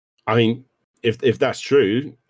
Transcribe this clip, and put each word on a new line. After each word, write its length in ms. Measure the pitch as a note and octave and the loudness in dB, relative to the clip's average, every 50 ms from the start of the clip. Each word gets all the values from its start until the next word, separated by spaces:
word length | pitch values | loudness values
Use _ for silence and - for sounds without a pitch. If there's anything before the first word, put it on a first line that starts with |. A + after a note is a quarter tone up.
| _ _ _ _ - | _ _ _ _ -6
I 80 | - A2 | -2 0
mean, 300 | A#2+ A#2 A2 A#2+ B2 - _ _ _ _ _ _ _ | 2 2 2 0 -4 -8 _ _ _ _ _ _ _
if, 200 | - A#2+ A2+ - | -4 -4 -4 0
if 160 | - B2 A2 - | 0 0 0 0
that's 220 | C#3+ C3 - - | -2 -4 -4 -6
true, 560 | - - C3+ C#3+ A2+ F#2+ G#2+ B2+ D3 - - _ _ | -4 0 2 2 2 2 0 -2 -4 -6 -12 _ _